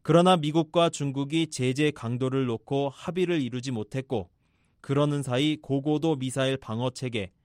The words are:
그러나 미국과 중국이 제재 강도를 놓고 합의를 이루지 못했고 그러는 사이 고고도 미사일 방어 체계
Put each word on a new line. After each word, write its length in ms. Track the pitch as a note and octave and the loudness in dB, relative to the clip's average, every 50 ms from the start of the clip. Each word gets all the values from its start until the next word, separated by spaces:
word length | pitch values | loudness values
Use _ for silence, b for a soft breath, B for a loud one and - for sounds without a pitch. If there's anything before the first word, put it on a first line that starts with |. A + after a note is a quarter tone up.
그러나 360 | _ - D3+ E3+ F3 F#3 F#3 | _ 6 6 6 8 6 6
미국과 520 | E3+ D3 D3+ D3 E3 D#3+ D#3 - F3 E3+ E3 | 4 2 2 2 0 0 2 2 2 2 2
중국이 580 | E3 - D3 C#3 C3 C#3 C#3 C#3 D3+ E3 D#3+ | 0 -2 -4 -4 -2 -4 -4 -2 -2 -2 -2
제재 440 | D#3 - - B2+ B2+ C3 C3+ D3+ D3+ | -2 -4 -2 -2 -2 0 2 0 0
강도를 540 | D3 - - A#2 B2 B2 C3 B2+ C3 C3+ C3+ | 0 -2 -6 -6 -4 -2 -2 -2 0 0 0
놓고 440 | B2 A2+ A2 _ - C#3+ C#3 C#3 C#3 | -2 -4 -6 _ -4 -2 -2 -2 -4
합의를 520 | C3 - - - E3 F#3 F3+ E3+ F3 D#3+ | -6 -8 -10 -6 -2 -2 0 0 0 0
이루지 300 | C3 A#2+ B2 B2 A#2+ C3+ | -2 -2 -6 -6 -6 -4
못했고 580 | B2+ A2 G#2+ - - C3+ B2+ _ C3+ G#2+ F2+ _ _ _ _ _ _ _ _ _ _ _ | -4 -4 -6 -4 -6 -8 -4 _ -4 -4 -4 _ _ _ _ _ _ _ _ _ _ _
그러는 400 | - - C#3 C#3+ D3 D3 D3 C#3+ | -6 0 2 2 2 2 0 -2
사이 360 | C3+ C3+ B2 B2+ C#3+ D3+ D3+ | -2 -2 0 0 2 0 0
고고도 580 | D3+ - - C3+ C#3 C3+ D3+ D3+ D3+ D#3 E3 D#3 | -2 -2 -2 -2 -2 0 0 0 2 2 0 0
미사일 400 | C3 C3 C3 - C#3 C3+ C3+ C3+ | 0 -2 -4 -2 0 0 0 0
방어 320 | C3 - - A2 A2+ B2 B2+ | -4 -4 -6 -4 -2 -2 -4
체계 420 | B2 - C3 B2+ A#2 A2 F#2+ F2+ _ _ | -4 -4 -8 -4 -4 -4 -6 -6 _ _